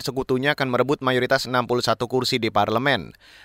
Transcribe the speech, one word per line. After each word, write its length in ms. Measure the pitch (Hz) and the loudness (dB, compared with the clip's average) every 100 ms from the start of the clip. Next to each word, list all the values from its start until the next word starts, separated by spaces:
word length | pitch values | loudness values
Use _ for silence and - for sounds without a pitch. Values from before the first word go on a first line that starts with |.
sekutunya 480 | - 127 123 127 143 | -2 -6 -2 0 0
akan 140 | 147 131 | 0 0
merebut 320 | 123 127 147 | 0 0 0
mayoritas 460 | 131 127 123 135 120 | 0 0 2 0 0
enam 160 | 127 120 | -2 0
puluh 160 | 123 | 0
satu 240 | 117 113 117 | 0 -2 0
kursi 300 | 127 123 127 | -2 0 -2
di 140 | 110 | 0
parlemen. 640 | 101 104 110 143 120 60 - - - | 2 2 0 0 0 -4 -16 -20 -20